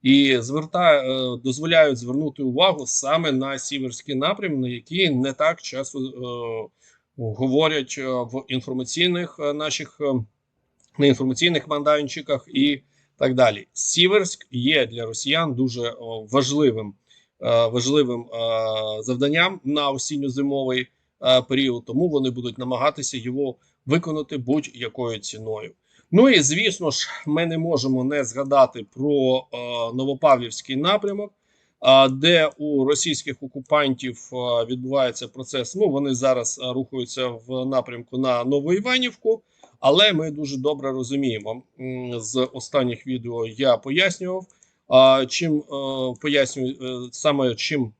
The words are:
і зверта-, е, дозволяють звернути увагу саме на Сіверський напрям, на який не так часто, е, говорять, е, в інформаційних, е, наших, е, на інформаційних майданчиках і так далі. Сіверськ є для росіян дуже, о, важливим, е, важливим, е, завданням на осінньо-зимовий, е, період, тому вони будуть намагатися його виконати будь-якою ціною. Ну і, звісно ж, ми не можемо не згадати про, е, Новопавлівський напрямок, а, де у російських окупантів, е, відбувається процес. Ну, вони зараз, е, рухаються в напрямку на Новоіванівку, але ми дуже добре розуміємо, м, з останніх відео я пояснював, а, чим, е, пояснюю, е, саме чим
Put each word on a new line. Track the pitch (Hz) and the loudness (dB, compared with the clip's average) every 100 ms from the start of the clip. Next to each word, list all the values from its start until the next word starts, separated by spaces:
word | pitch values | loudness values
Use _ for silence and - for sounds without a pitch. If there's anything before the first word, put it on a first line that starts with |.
і | 127 139 139 131 | 6 6 6 2
зверта-, | 120 147 156 180 175 147 | 0 -6 -4 2 6 6
е, | 131 131 127 120 | 2 -4 -4 -4
дозволяють | 127 127 160 165 151 127 | -6 -4 2 6 6 2
звернути | 120 135 156 139 | -4 -4 -4 -4
увагу | 131 123 190 156 127 | -4 2 2 2 -4
саме | - 135 160 160 | -4 0 0 2
на | 131 135 135 | -2 -2 -6
Сіверський | - 139 131 117 - | -8 -6 -8 -10 -6
напрям, | 131 151 202 196 143 | -2 -2 -2 -4 -4
на | 127 | -4
який | 120 - 175 180 | -6 -8 0 0
не | 131 135 | 2 -2
так | 131 151 170 | 0 0 0
часто, | - 131 135 143 | -8 -8 -8 -8
е, | 131 123 123 120 117 113 107 _ _ _ _ - | -10 -10 -10 -8 -8 -8 -10 _ _ _ _ -8
говорять, | 113 107 131 135 156 156 127 - | -8 -2 2 4 2 0 -4 -8
е, | 131 | -4
в | 127 120 131 - | -4 -4 -8 -6
інформаційних, | 127 131 127 127 160 180 175 175 - | -6 -4 -8 -6 0 0 0 -4 -4
е, | 147 | -4
наших, | 147 151 - 151 _ | -4 -4 -6 -10 _
е, | 147 131 110 _ _ _ _ _ _ - | -2 -2 -4 _ _ _ _ _ _ 4
на | 143 | 4
інформаційних | 127 131 127 175 160 151 | 4 0 0 0 0 -2
майданчиках | 147 147 151 143 165 147 135 - | -2 2 2 0 -8 -6 -6 -4
і | 135 143 139 _ _ _ _ | 0 0 0 _ _ _ _
так | 131 | 0
далі. | 127 120 104 - | 4 4 4 -10
Сіверськ | - - 165 180 202 180 - - | -8 -2 4 4 4 2 -6 -8
є | 123 127 156 117 | -2 2 2 0
для | 117 113 | -4 -8
росіян | 110 135 156 165 | -8 -2 0 0
дуже, | 123 131 120 117 | 0 -2 -2 -6
о, | 113 117 113 | -6 -10 -10
важливим, | 107 131 131 143 143 110 107 101 _ _ _ _ | 0 0 2 2 2 0 -8 -14 _ _ _ _
е, | 117 117 117 | 0 2 2
важливим, | 123 120 147 127 117 | 0 2 2 2 -2
е, | 117 113 113 113 110 110 107 107 | -8 -6 -2 -2 -2 -2 -4 -6
завданням | 110 123 143 151 185 190 | -4 -2 0 2 0 -2
на | 131 147 143 | -4 -2 -2
осінньо-зимовий, | 139 - 147 139 127 139 139 131 127 123 _ _ _ | -4 -6 -4 -4 -2 -2 -2 -2 -2 -4 _ _ _
е, | 127 127 | 4 4
період, | 123 135 135 120 | 4 0 0 -2
тому | - 123 175 | -4 0 2
вони | 147 131 | 2 0
будуть | 120 123 117 | -2 -8 -6
намагатися | 127 123 143 147 135 127 | -4 0 0 0 -8 -6
його | 117 131 139 120 _ _ - | -6 -4 -4 -6 _ _ 0
виконати | 160 170 156 143 147 | 0 0 -6 -6 -6
будь-якою | 120 151 - 120 117 117 120 110 | 0 0 -2 -10 -10 -6 -6 -4
ціною. | - 107 110 107 110 _ _ _ _ | -10 -12 -8 -8 -10 _ _ _ _
Ну | 180 262 | 6 6
і, | 208 | 6
звісно | 139 165 220 - 160 | 4 0 -2 -2 -4
ж, | 131 - - - | -4 -6 -8 -4
ми | 156 170 | -2 0
не | 160 | -2
можемо | 165 151 131 131 | 0 0 0 -2
не | 131 147 | 0 -2
згадати | 123 120 135 139 131 123 104 | -4 -6 2 4 4 2 -14
про, | 127 143 143 131 131 - | -6 0 2 2 0 -2
е, | 123 120 120 117 | -10 -6 -4 -4
Новопавлівський | 123 135 131 151 127 120 - - 131 | -2 -4 2 4 4 2 -10 -6 -2
напрямок, | 165 208 202 202 208 _ _ _ _ _ | 0 0 -2 -6 -10 _ _ _ _ _
а, | 127 135 135 | 6 8 8
де | 131 160 170 156 - | 4 4 4 4 -2
у | 151 143 | -2 0
російських | 131 147 170 147 - 127 | 2 0 0 -4 -6 -10
окупантів, | 135 139 131 151 139 127 131 117 - | -12 -14 0 2 2 -2 -6 -10 -10
е, | 127 123 120 | -6 0 0
відбувається | 117 127 127 139 127 113 120 | 0 -4 -2 0 0 -2 -12
процес. | 131 131 135 120 185 | -14 -8 -6 -6 0
Ну, | 208 | 0
вони | 139 139 | 2 0
зараз, | 127 131 127 117 - | 0 2 2 -2 -6
е, | 131 | -6
рухаються | 123 131 135 120 131 127 | -4 -4 -6 -8 -4 -6
в | 117 117 127 131 | -6 -8 -6 0
напрямку | 131 120 120 120 131 | -2 -2 -12 -8 -2
на | 131 120 | 0 0
Новоіванівку, | 123 143 147 185 240 254 247 - 220 226 _ _ - _ | 2 0 2 0 2 0 -2 -2 -2 -2 _ _ -20 _
але | 135 156 208 | 4 6 6
ми | 165 160 | 4 -2
дуже | 147 143 135 | -4 -6 -2
добре | 139 147 135 | -2 -2 -4
розуміємо, | 131 120 139 135 110 104 120 - - | -4 -2 -2 0 -2 -6 -10 -12 -12
м, | 131 127 123 120 | -10 -8 -6 -8
з | 110 127 127 | -4 -2 -2
останніх | 127 - 143 127 117 131 | -4 -4 -2 0 -4 -6
відео | 127 117 117 113 | -6 -6 -6 -6
я | 113 135 117 | 0 2 2
пояснював, | 135 151 190 185 185 185 185 _ _ _ _ | 0 0 0 0 -6 -8 -10 _ _ _ _
а, | 131 135 135 127 | 8 8 6 2
чим, | - 165 151 | -2 0 -2
е, | - 139 135 135 127 120 | -2 -8 -6 -4 -6 -4
пояснюю, | 151 143 131 139 127 135 | 0 0 0 -2 -6 -6
е, | 131 123 123 | -8 -10 -12
саме | - 156 139 131 | -2 0 2 0
чим | 113 - 151 117 | -2 -4 -4 -4